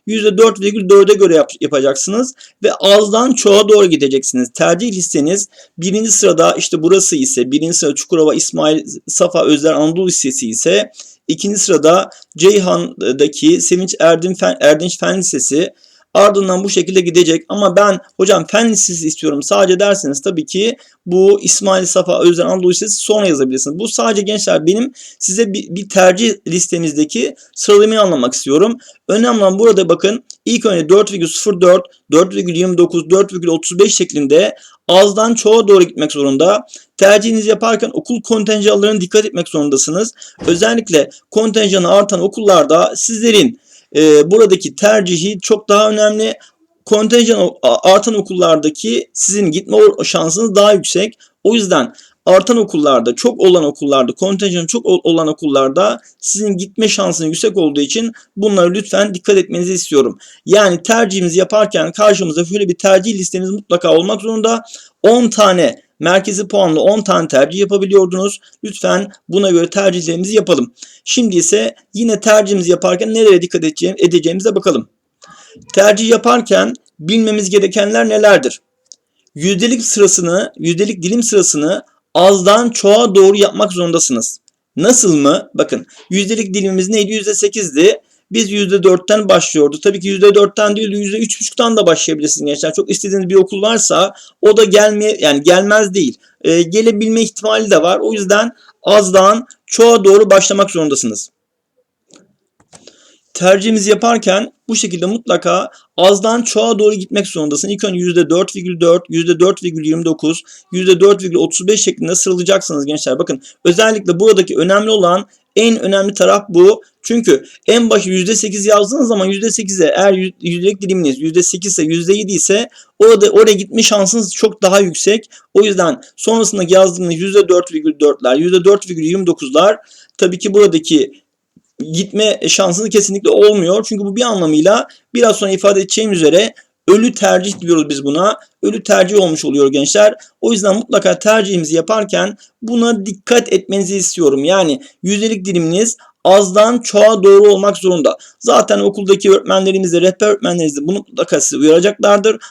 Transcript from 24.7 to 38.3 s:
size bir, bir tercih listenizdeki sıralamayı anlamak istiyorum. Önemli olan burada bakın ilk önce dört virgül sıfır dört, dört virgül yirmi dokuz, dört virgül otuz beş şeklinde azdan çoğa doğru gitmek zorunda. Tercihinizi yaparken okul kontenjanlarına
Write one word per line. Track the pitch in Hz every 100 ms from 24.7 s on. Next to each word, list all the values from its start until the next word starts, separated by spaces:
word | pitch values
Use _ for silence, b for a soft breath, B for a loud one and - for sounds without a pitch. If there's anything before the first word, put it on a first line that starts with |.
| 208 262 B B B
size | - 190 214
bir, | 196 -
bir | 175 196
tercih | 196 185 185 226 202 160
listenizdeki | 175 - 170 160 147 151 226 285 b b
sıralamayı | - - 202 220 220
anlamak | 190 147 123
istiyorum. | - 139 151 214 233 B B -
Önemli | 208 240 226
olan | 190 196
burada | 226 190 170
bakın | 170 190 233 - -
ilk | 208 233 220
önce | 175 156
dört | 196 208
virgül | 196 160
sıfır | - 208 180
dört, | 180 185 - b _
dört | 156 185
virgül | 196 175
yirmi | 165 185 175
dokuz, | 170 175 156
dört | 190 190
virgül | 185 170
otuz | 160 - 175
beş | 208
şeklinde | - 180 147 135 156 208 B B B -
azdan | 185 202 196 226
çoğa | 226 214 226 202
doğru | 196
gitmek | 175 - 151
zorunda. | 147 139 135 175 208 - B B -
Tercihinizi | 196 208 226 220 214
yaparken | 214 226 220 233
okul | - - 233
kontenjanlarına | -